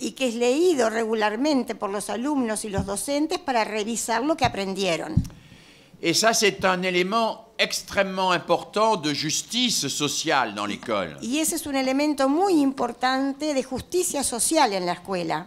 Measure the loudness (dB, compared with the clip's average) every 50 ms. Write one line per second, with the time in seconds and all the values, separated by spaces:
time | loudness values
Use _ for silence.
0 | -8 -8 -4 -2 -2 -2 0 0 2 2 2 4 4 4 4 4 2 2 0 0
1 | -2 0 0 0 0 0 0 0 0 2 2 2 0 -2 -4 -6 -4 -4 -4 -4
2 | -4 -4 -4 -4 -2 0 0 0 0 0 -2 -4 -4 -4 -4 -4 -2 -4 -4 -4
3 | -2 -2 0 0 0 0 -2 -4 -2 0 0 0 0 0 -2 -4 -2 -2 -4 -4
4 | -2 -2 -2 0 0 0 0 0 0 -2 0 -2 -4 -4 -2 -2 0 0 0 -2
5 | -4 0 0 0 0 0 -4 -18 -20 -20 -20 -20 -20 -20 -20 -20 -20 -20 -10 -4
6 | -2 0 2 4 4 4 4 4 2 2 2 2 2 0 2 2 0 0 2 2
7 | 2 2 2 0 0 0 -2 -6 -12 -8 -2 -2 -2 0 -2 -4 -8 -2 0 0
8 | 0 0 0 0 2 2 2 2 2 2 0 0 0 -2 0 2 4 4 4 2
9 | 0 -2 -2 -2 -2 -2 -2 -2 -4 -4 -2 0 0 2 0 0 -2 -2 -2 -2
10 | -2 -2 -2 -2 0 2 2 2 2 0 -2 -4 -4 -4 -4 -6 -4 -2 -2 0
11 | -2 -2 -6 -8 -6 -4 -2 0 0 -2 -2 -4 -4 -4 -2 -2 0 0 2 2
12 | 2 2 2 2 2 2 4 4 4 4 4 4 4 2 0 0 -2 -4 -4 -2
13 | -2 0 0 0 0 -2 -2 -2 -4 -2 0 -2 -2 -2 -4 -8 -4 -2 0 0
14 | 0 0 -2 -2 -2 -2 -2 -2 0 2 4 4 4 4 2 0 -2 -2 -4 -4
15 | -4 -4 -4 -2 -2 -2 -4 -4 -6